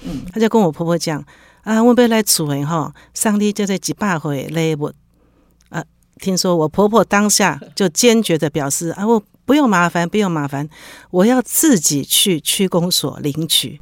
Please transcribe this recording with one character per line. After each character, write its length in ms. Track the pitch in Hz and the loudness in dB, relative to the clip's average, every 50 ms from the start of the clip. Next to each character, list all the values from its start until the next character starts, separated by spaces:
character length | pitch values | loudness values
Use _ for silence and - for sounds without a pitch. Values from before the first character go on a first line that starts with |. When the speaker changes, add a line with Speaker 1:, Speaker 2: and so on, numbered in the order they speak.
| - | -12
Speaker 1:
嗯。 220 | 175 165 131 - - - | -10 -10 -10 -10 -10 -4
Speaker 2:
他 80 | 220 | -2
就 80 | 220 220 | 0 2
跟 120 | - 226 | 2 2
我 120 | 208 165 143 | 2 2 0
婆 120 | - 170 | -2 -2
婆 140 | 165 170 165 | -2 -2 -2
讲 260 | - 170 156 143 143 - - - - _ _ _ _ | -2 -4 -6 -6 -8 -14 -20 -20 -20 _ _ _ _
：“啊， 180 | 208 220 220 | -2 0 4
我 140 | 226 247 240 | 4 6 6
要 120 | 233 240 233 | 6 4 4
来 120 | 226 220 | 4 2
厝 280 | 214 - - - 160 147 | 0 0 -2 -2 -2 -2
的 180 | 143 139 143 | -2 -4 -2
吼， 260 | 147 170 160 147 - - - - _ _ | -2 -2 -2 -4 -4 -8 -14 -20 _ _
送 240 | - - 226 208 208 | -4 -2 0 0 2
你 140 | 208 208 202 | 0 0 0
这 120 | - 208 | -2 -2
个 120 | 196 196 | -2 -2
一 160 | 180 - - - | -4 -4 -6 -6
百 220 | - 214 208 180 156 | -4 -2 -2 -2 -2
岁 300 | - 156 143 135 - - | -2 -4 -4 -4 -6 -4
的 0 | |
礼 260 | 151 165 160 160 156 | -4 -2 0 0 -2
物。” 180 | 147 147 143 - _ _ _ _ _ _ _ _ _ _ _ _ _ _ _ | -2 -4 -8 -8 _ _ _ _ _ _ _ _ _ _ _ _ _ _ _
啊， 140 | - 165 156 - _ _ _ _ _ _ | -10 -10 -10 -10 _ _ _ _ _ _
听 180 | - 190 185 | -6 -4 -2
说 200 | 175 - 190 175 | -2 0 0 2
我 120 | 165 156 156 | 2 0 0
婆 200 | - - 202 214 | 2 2 2 4
婆 160 | 220 220 180 | 4 4 4
当 260 | - 202 202 208 208 | 4 2 2 2 2
下 300 | 196 - 214 175 143 143 - - - | 2 2 2 0 0 -2 -8 -12 -4
就 120 | - 202 180 | -2 -2 -2
坚 320 | - - - 240 226 226 | 0 2 4 4 4 4
决 160 | 208 - 170 | 2 0 0
的 140 | 151 170 147 | 0 0 -2
表 180 | - 160 139 139 | -2 -4 -4 -4
示 200 | 135 - 170 165 - 175 | -4 -4 -6 -6 -6 -4
：“啊， 80 | 202 | 0
我 160 | 220 233 214 - _ _ _ _ | 0 0 0 0 _ _ _ _
不 100 | - 277 | 0 2
用 160 | 302 294 233 | 2 4 4
麻 180 | 202 175 175 170 | 2 2 2 2
烦， 200 | - 175 170 170 | 0 -2 -2 -2
不 80 | - | 0
用 120 | 214 208 185 | -2 0 0
麻 200 | 165 156 143 139 | -2 -2 -4 -4
烦， 200 | 143 139 147 156 - - - - - - - _ | -6 -6 -8 -8 -12 -16 -20 -20 -20 -20 -14 _
我 140 | - 180 190 | 0 2 4
要 160 | 226 262 254 | 4 4 2
自 380 | 240 - - - - 320 262 170 | 0 -2 -2 0 2 4 4 4
己 240 | 147 - - 139 131 | 2 0 -2 -2 -2
去 380 | - - - - 202 180 147 | -2 0 0 2 2 0 -2
区 260 | - - - - 196 | -2 -4 -2 -2 -2
公 240 | 185 - 175 170 185 | 0 0 0 0 0
所 300 | 175 - - 143 - - | -2 -2 -2 -4 -6 -6
领 260 | - 147 139 156 165 | -6 -6 -4 -4 -4
取。” 340 | 151 - - - 123 - 147 | -2 -2 -2 -2 -4 -8 -14